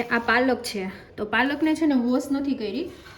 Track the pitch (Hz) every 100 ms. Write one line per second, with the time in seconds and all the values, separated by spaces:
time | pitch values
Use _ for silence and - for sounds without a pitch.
0 | 240 233 233 233 262 240 - 202 190 -
1 | - - 208 220 269 294 311 311 320 262
2 | 240 254 - 277 277 220 208 226 359 -
3 | -